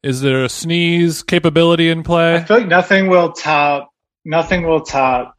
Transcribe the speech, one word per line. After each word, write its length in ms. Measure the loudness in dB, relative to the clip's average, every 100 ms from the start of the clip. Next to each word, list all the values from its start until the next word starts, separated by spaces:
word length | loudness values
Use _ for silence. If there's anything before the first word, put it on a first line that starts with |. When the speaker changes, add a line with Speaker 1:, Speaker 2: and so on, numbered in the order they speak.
Speaker 1:
Is 160 | -6 -2
there 240 | -2 0
a 40 | -2
sneeze 760 | -6 -4 -2 0 2 0 -2
capability 640 | -2 0 2 2 2 2 0
in 160 | -2
play? 320 | -2 0 2 0
Speaker 2:
I 80 |
feel 140 | 2 0
like 100 | 4
nothing 400 | 0 2 0 4
will 240 | 2 2
top, 580 | -4 -2 0 0 -2 -6 _ _ _
nothing 400 | -4 -4 -2 -2
will 180 | 0 -2
top 520 | -2 -2 0 -2 -6